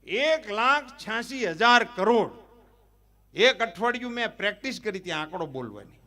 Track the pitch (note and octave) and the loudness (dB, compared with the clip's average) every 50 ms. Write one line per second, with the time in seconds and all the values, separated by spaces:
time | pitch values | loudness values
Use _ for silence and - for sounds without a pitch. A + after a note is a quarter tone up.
0 | _ - E3 A3+ C#4 D#4 D#4+ D#4 D#4 G#3 G3+ G#3+ A#3 B3+ C#4 D4 C#4 B3 - - | _ -4 -2 0 2 2 2 0 -2 -6 -4 0 2 2 2 2 0 -6 -16 -16
1 | - - A3 A3+ A#3 A#3+ C4 C4+ A#3+ F#3 E3 D#3+ A3 A#3 A#3+ A#3+ A3+ - - F3+ | -10 -6 -6 -6 -6 -6 -6 -4 -4 -4 0 4 6 8 8 8 6 2 -2 0
2 | F#3 G#3 A#3+ A#3 F#3+ - - - - - - - - _ _ _ _ _ _ _ | 2 4 4 4 4 0 -4 -14 -20 -20 -20 -20 -20 _ _ _ _ _ _ _
3 | _ _ _ _ _ _ _ C3+ G3+ B3+ C4 F#3 A3+ A3+ - E3 G#3+ A#3+ A#3 B3 | _ _ _ _ _ _ _ 2 4 4 4 2 -2 -4 -4 -2 -2 -2 -2 -2
4 | A#3+ B3 A#3 A#3+ A#3+ G#3+ - - F#3+ G3+ G3+ G3+ - C4+ A#3 - - G#3+ G3 F#3+ | -6 -8 -6 -4 -6 -6 -6 -4 -4 -4 -4 -4 -8 -8 -8 -6 -6 -6 -6 -6
5 | F#3 F3 E3 D#3 D#3 D#3 E3 F#3 E3 D#3+ C3+ C3 B2 A2+ G2+ G#2 G#2 F2 - _ | -6 -6 -6 -6 -6 -6 -6 -8 -8 -6 -6 -8 -8 -8 -10 -14 -18 -20 -20 _
6 | _ | _